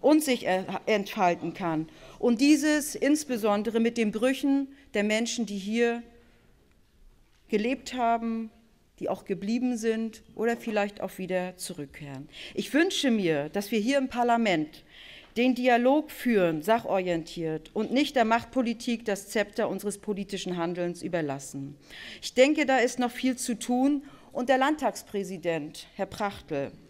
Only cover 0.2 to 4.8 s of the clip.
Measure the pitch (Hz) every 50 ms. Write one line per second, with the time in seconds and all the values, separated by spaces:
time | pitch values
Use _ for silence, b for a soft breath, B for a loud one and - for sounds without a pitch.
0.2 | 302 - 254 233 - 123 180 185 190 - 190 - - - 220 208 196 196 - 220
1.2 | 202 180 175 - - 170 165 - 196 170 160 156 156 156 B B B B B B
2.2 | - 247 240 226 269 285 302 285 269 311 302 302 285 - - - - 269 294 302
3.2 | - - 254 226 196 220 202 208 208 220 214 226 226 233 233 - 226 214 202 220
4.2 | 226 254 269 262 - 285 277 277 277 269 B B